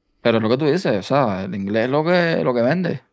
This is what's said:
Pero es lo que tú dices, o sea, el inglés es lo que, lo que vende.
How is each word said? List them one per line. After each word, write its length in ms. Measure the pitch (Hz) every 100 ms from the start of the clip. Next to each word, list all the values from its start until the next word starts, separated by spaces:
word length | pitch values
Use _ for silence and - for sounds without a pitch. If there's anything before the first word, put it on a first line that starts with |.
| _ _
Pero 180 | 120 113
es 40 |
lo 60 | 107
que 80 | 131
tú 100 | 151
dices, 300 | 170 180 101
o 40 |
sea, 420 | - 135 120 92
el 100 | 95
inglés 300 | 98 98 110
es 60 | 120
lo 140 | 143
que, 360 | 156 180 170 165
lo 100 | 151
que 80 | 120
vende. 380 | 120 175 180 143 -